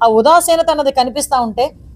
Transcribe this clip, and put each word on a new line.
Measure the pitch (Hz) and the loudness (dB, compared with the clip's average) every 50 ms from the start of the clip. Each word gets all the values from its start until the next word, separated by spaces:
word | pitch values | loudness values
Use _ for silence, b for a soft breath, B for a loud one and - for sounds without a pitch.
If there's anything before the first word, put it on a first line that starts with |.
| 233 | 0
ఆ | |
ఉదాసీనత | 233 220 220 220 285 330 349 330 - 330 330 330 330 | 2 2 2 4 4 4 4 2 2 0 0 0 -2
అన్నది | 311 302 285 269 | -2 -2 -2 -2
కనిపిస్తా | 269 269 247 254 220 285 277 - 277 254 | -2 -2 -4 -2 -4 -6 -6 -2 -2 -2
ఉంటే | 240 226 202 240 254 311 - - - - - | -2 -4 -4 -4 -4 -4 -6 -12 -20 -20 -20